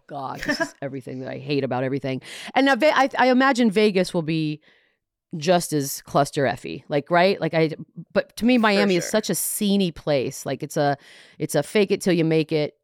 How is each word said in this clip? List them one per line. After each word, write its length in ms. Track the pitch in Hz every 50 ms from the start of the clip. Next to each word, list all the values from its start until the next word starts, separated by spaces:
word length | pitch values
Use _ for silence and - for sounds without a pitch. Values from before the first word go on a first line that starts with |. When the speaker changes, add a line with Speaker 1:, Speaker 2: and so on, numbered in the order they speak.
| _
Speaker 1:
God, 340 | - 156 139 135 131 131 131
this 200 | 131 196 - -
is 140 | 320 302 - _
Speaker 2:
<laughs> 40 | 143
Speaker 1:
everything 380 | 135 135 135 - 135 135 127
that 100 | 131 127
I 80 | 131 131
hate 260 | 131 139 147 139 131
about 200 | 123 123 123 135
everything." 360 | 131 135 139 - 135 131 127 - - - - - - -
And 120 | 247 269
now 100 | 277 269
Ve-, 140 | 220 240 - -
I, 160 | - 269 269 - -
I 120 | 247 254
imagine 400 | 254 247 269 269 269 226 247 220
Vegas 420 | 175 214 214 214 180 190 180 - -
will 100 | 180 160
be 380 | 147 165 160 156 151 151 147 _ _ _ _ _ _ _ _ _ _ _ _ _ _ -
just 360 | 160 147 180 180 175 165 - 151
as 300 | 147 139 139 - - -
cluster 420 | - - 160 143 - - 147 135
F-y, 380 | 117 - - - 73 82 - - -
like, 220 | 151 147 143 -
right? 300 | 175 175 175 196 202 -
Like, 140 | 165 160 -
I, 160 | 160 160 151 156 - - - _ - 160 - -
but 240 | 202 - - _
to 80 | - 208
me, 120 | 240 262
Speaker 2:
For 60 | 247 220
Speaker 1:
Miami 340 | 214 202 202 202 202 185
is 80 | 175 -
Speaker 2:
sure. 60 | -
Speaker 1:
such 200 | - 220 214 -
a 20 | 185
sceney 600 | - - - - - 214 202 196 202 196 170 -
place. 500 | - - 160 147 135 117 127 - - -
Like, 160 | 143 135 127 151
it's 140 | 143 -
a, 200 | 160 147 143 143 - - - - - - - _ -
it's 160 | 156 - -
a 60 | 180 175
fake 280 | - - 220 202 -
it 100 | 202 190
till 120 | - 196 170
you 120 | 175 160
make 280 | 160 160 160 156 - 160
it 240 | 151 151 - - _